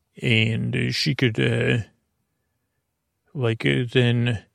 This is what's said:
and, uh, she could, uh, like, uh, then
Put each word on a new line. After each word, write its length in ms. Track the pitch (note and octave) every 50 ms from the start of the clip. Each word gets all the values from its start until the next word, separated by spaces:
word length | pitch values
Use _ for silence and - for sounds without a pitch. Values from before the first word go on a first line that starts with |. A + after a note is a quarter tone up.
| _ _ _ -
and, 560 | - B2+ A#2 A2 A2 A2+ A#2 A#2 A#2+ A#2+ A#2+
uh, 160 | - B2 B2
she 220 | B2+ - - D#3 C3+
could, 260 | - C3+ A#2+ A2 C3
uh, 440 | C3 A#2+ A#2 A#2 A#2+ B2+ B2+ A#2+ G#2 - _ _ _ _ _ _ _ _ _ _ _ _ _ _ _ _ _ _ _ _ _ _ _ _ _ _ _ _ _
like, 320 | C#3+ B2 A2+ A2+ - -
uh, 160 | C#3+ C#3 C3 B2 A#2
then 520 | - C3+ B2 A#2+ A#2+ A#2+ A#2+ A#2+ A#2 G2 - _